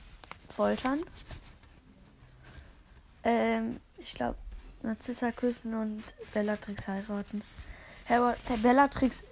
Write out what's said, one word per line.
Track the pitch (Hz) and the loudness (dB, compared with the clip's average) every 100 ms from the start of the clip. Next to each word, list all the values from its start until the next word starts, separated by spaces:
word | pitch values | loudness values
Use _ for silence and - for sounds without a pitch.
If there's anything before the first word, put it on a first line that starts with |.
| - - - - - | -20 -20 -20 -20 -10
foltern. | - 208 214 254 285 - - - - - - - - - - - - - - - - - - - - - - | 0 2 2 0 0 -4 -10 -14 -14 -16 -20 -20 -20 -20 -20 -20 -20 -20 -20 -20 -20 -20 -20 -20 -20 -20 -4
Ähm, | 233 233 226 226 226 240 - - | 2 4 4 2 -2 -6 -14 -18
ich | 254 | -14
glaub, | - 120 - - - - - | -4 -4 -4 -10 -12 -16 -8
Narcissa | 220 214 - 240 240 | -6 -6 -6 -2 -2
küssen | - 247 240 226 | 0 -2 -2 -4
und | 226 220 214 - - 453 | -4 -4 -6 -10 -16 -4
Bellatrix | 214 208 208 - 202 - | -2 0 -2 -6 -8 -4
heiraten. | 196 208 202 202 208 - - - - - - - | -6 -4 -4 -4 -8 -8 -16 -14 -16 -18 -10 2
Harry, | 240 240 233 - | 4 6 2 -2
äh, | 233 | 4
Bellatrix | 240 262 277 - 262 - - | 8 8 8 6 0 0 -14